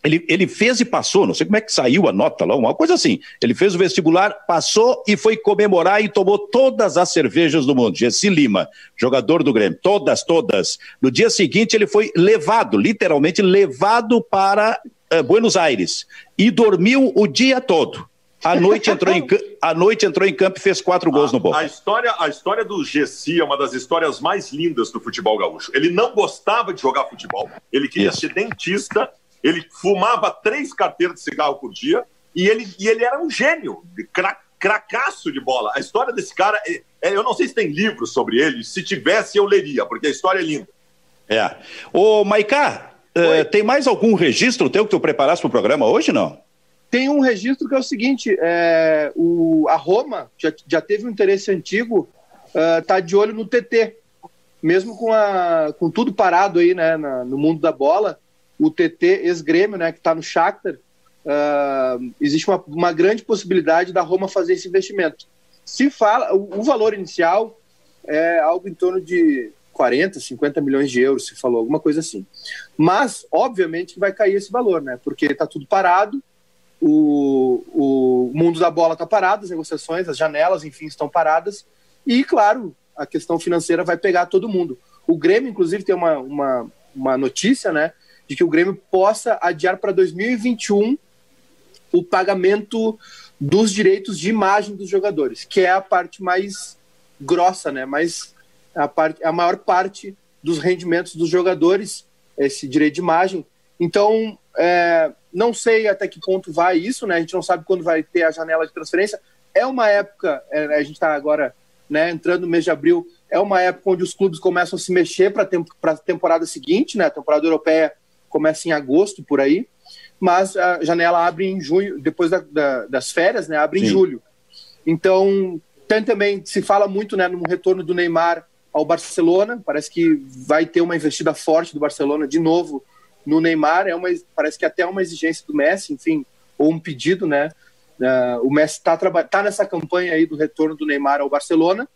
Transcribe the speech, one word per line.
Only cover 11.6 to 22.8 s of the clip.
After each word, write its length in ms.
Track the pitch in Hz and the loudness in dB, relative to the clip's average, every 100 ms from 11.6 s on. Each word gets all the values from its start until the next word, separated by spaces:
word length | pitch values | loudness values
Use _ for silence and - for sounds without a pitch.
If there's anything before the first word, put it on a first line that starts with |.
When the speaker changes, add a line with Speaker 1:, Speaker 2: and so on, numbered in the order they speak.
| 226 220 | 2 2
Speaker 1:
ele 100 | 208 | 2
foi 260 | 208 214 - | 2 2 2
levado, 600 | 185 220 - 226 208 101 | 4 4 4 0 2 2
literalmente 640 | 117 214 185 147 156 180 | 0 0 0 2 2 2
levado 800 | 190 190 185 127 196 233 220 233 | 4 4 4 2 2 2 2 0
para, 600 | 233 196 196 202 220 233 - _ _ | 2 0 2 2 0 -2 -10 _ _
eh, 120 | 165 | 0
Buenos 340 | 131 208 233 190 | 4 4 4 2
Aires 500 | 165 113 85 - - - - - | 2 0 -2 -6 -12 -20 -12 2
e 120 | 208 | 2
dormiu 640 | 190 220 180 196 269 262 | 4 4 4 4 4 4
o 140 | 185 202 | 4 2
dia 320 | 127 262 262 | 2 2 2
todo. 480 | 254 170 123 - - _ _ _ | 2 2 2 -4 -18 _ _ _
À 140 | 160 180 | 0 4
noite 340 | 180 214 214 | 4 4 2
entrou 240 | 202 175 | 2 2
em 140 | 180 - | 0 2
ca-, 100 | 190 - | 0 0
Speaker 2:
<laughs> 120 | - | -4
Speaker 1:
à 120 | 160 | -2
noite 320 | 165 190 220 202 | 4 2 4 0
entrou 200 | 165 190 | 2 0
em 80 | |
campo 260 | - 190 185 | 2 0 2
e 20 | |
fez 180 | 196 185 | 0 0
quatro 320 | - 180 165 | 0 2 2
gols 200 | 143 147 | 2 2
Speaker 3:
A, 20 | |
Speaker 1:
no 80 | 135 | 0
Boca. 160 | - 151 | 0 -2
Speaker 3:
a 80 | 156 | -4
história, 500 | - - 220 240 208 | -8 -4 -2 -2 -2
a 120 | 160 | -4
história 340 | - 185 220 | -4 -4 -4
do 220 | 196 196 | -4 -6